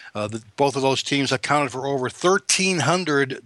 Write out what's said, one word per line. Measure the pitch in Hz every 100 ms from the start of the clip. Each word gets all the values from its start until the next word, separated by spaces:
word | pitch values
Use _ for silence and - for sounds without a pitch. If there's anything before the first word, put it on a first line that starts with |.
| -
Uh, | 104 104
the, | 110 - -
both | 143 135
of |
those | 135 127
teams | - 139 131
accounted | 131 - 147 139
for | 123 135
over | 139 123
thirteen | - 180 196 - - 190 180
hundred | 135 180 165 143 139 -